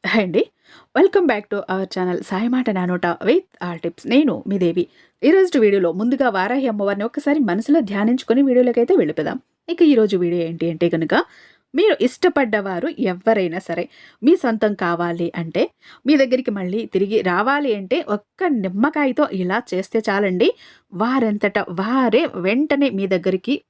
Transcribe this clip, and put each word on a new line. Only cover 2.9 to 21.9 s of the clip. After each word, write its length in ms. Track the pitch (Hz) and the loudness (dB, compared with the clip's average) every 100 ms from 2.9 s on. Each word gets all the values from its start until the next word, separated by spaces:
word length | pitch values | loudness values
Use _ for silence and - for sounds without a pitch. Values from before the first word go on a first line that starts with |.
| 180 175 165 196 | -2 -2 -2 0
with 200 | 339 - _ | 0 0 _
our 120 | 180 165 | -10 -6
tips. 220 | 170 - - | -8 -8 2
నేను 220 | 269 302 117 - | 2 2 -2 -4
మీ 100 | 196 | 0
దేవి. 220 | 175 175 - _ _ _ | 0 0 -4 _ _ _
ఈ 80 | 262 | 4
రోజు 260 | 381 370 294 | 4 4 4
వీడియోలో 260 | 214 196 175 | 4 4 0
ముందుగా 340 | 175 233 269 262 | 0 -2 0 0
వారాహి 320 | 190 196 262 262 | 0 -2 0 -2
అమ్మవారిని 340 | 208 202 202 220 | -2 -2 -2 -4
ఒక్కసారి 320 | - 285 302 226 | -4 -2 0 0
మనసులో 300 | 185 233 320 202 | 0 2 2 2
ధ్యానించుకొని 520 | 202 220 254 - 240 277 | -2 0 0 0 2 4
వీడియోలోకి 340 | 247 247 240 | 4 2 2
అయితే 120 | 240 359 | 2 2
వెళ్ళిపోదాం. 360 | 151 156 156 - _ _ - | 2 -2 -4 -6 _ _ -10
ఇక 120 | 339 320 | 2 6
ఈ 40 | 254 | 6
రోజు 160 | 214 190 | 4 2
వీడియో 180 | 175 175 165 | 0 -2 -4
ఏంటి 180 | 165 165 | -4 -4
అంటే 180 | 160 175 | 0 0
కనుక, 180 | 165 160 233 - - - _ _ | 0 0 0 -2 -12 -20 _ _
మీరు 220 | 269 427 - 247 | 0 2 2 0
ఇష్టపడ్డవారు 840 | - 359 302 247 208 196 175 311 - 185 | 0 0 2 0 -2 -2 -4 -6 -4 -4
ఎవరైనా 480 | 180 220 220 180 165 - | -2 0 0 0 -4 -6
సరే 180 | 170 - _ - _ | -8 -8 _ -20 _
మీ 140 | 233 349 | 2 2
సొంతం 300 | 233 220 214 196 | 2 0 0 0
కావాలి 460 | 180 170 175 170 170 - | -2 -2 -2 -2 -4 -6
అంటే, 220 | 165 185 339 _ - - 247 | -6 -2 -4 _ -20 -8 0
మీ 80 | 294 | 2
దగ్గరికి 320 | 262 254 254 202 | 4 0 -2 -4
మళ్ళీ 220 | 180 208 214 | -4 -4 -4
తిరిగి 260 | 185 196 220 190 | -2 0 0 0
రావాలి 400 | 175 220 285 277 208 | 0 0 0 -2 -4
అంటే, 200 | 185 294 - 208 | -2 -4 -2 -6
ఒక్క 340 | _ _ 370 247 | _ _ -2 0
నిమ్మకాయతో 640 | 185 190 277 302 277 254 294 190 | -2 0 0 2 0 0 -2 0
ఇలా 160 | 180 185 - | -2 -2 -2
చేస్తే 280 | 180 190 226 214 | -6 -2 -4 -2
చాలండి. 400 | 196 202 180 285 - - _ _ | 0 0 2 0 0 -18 _ _
వారంతట 680 | 180 226 269 226 208 208 202 - 175 | -4 -2 0 0 0 -2 -2 -4 -6
వారే 420 | 208 | -2